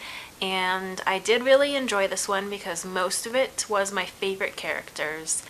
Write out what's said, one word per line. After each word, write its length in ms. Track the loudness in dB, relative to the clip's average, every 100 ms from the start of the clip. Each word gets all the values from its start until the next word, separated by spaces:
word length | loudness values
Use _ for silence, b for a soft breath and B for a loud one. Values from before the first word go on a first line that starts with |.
| B B B -6
and 580 | -2 0 2 0 -2 -2 0
I 140 | 0
did 240 | 2 2
really 320 | 6 6 6 2
enjoy 320 | 0 2 2
this 200 | 0 0
one 220 | 0 -2
because 340 | -6 -6 -6
most 440 | -4 0 0 0 -2
of 80 | 0
it 320 | 0 -2 0
was 220 | 2 2
my 140 | 0 -4
favorite 500 | -4 -4 -2 -4 -4
characters, 880 | -6 -6 -6 -6 -4 -4 -4 -6 2